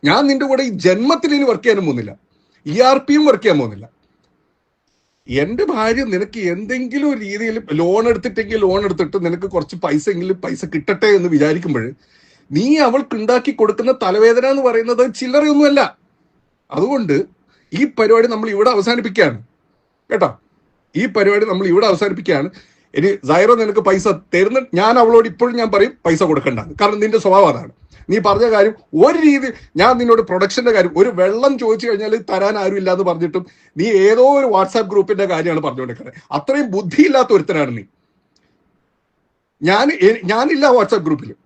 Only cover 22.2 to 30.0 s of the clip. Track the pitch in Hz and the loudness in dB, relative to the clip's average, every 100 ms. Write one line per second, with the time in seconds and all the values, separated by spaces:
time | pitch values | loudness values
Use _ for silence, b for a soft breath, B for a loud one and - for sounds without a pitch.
22.2 | 185 151 151 b b b b - 175 196 | -4 -2 -4 b b b b -2 -2 -2
23.2 | 131 160 208 240 214 208 190 190 208 180 | -2 2 4 2 2 -2 0 0 0 -4
24.2 | _ 175 196 254 254 175 214 247 226 233 | _ 0 0 0 -2 -2 2 4 6 4
25.2 | 226 165 247 240 220 202 214 - 170 160 | 4 -2 -4 -2 -2 0 0 0 -4 0
26.2 | 175 151 - 120 107 - 202 208 214 220 | 0 0 -2 -6 -10 -2 -2 0 0 0
27.2 | 202 190 185 131 - - _ b b 196 | 4 4 4 2 -8 -20 _ b b -2
28.2 | 202 202 233 220 202 214 _ 151 196 330 | 0 2 2 2 0 -4 _ 2 2 4
29.2 | 311 277 262 B B 151 208 247 | 2 2 -2 B B 0 2 2